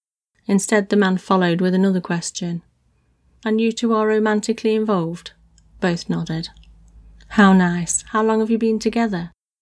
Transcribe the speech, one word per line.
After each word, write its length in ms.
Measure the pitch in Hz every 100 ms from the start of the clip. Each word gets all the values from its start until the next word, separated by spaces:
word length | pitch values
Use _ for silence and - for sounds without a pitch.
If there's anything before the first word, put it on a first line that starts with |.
| _ _ _ _ -
Instead, 420 | 202 - 214 202
the 80 | 208
man 140 | 190 185
followed 420 | - 190 180 170
with 140 | 185
another 260 | 185 196 185
question. 640 | - 170 - - 175 170 _ _ _ _ _ _ _ _
"And 160 | 226 220
you 120 | 226
two 200 | 226 233
are 140 | 220 214
romantically 680 | 214 214 208 214 226 220 220
involved?" 560 | 220 190 165 170 - _ _ _ _ -
Both 280 | 185 170 -
nodded. 420 | 170 165 160 170 - - - - - - - -
"How 220 | - 196
nice. 500 | 190 180 175 165 - -
How 100 | 220
long 160 | 220 220
have 120 | 220
you 80 | 226
been 200 | 226 220
together?" 540 | 226 233 233 185 170 _ _ _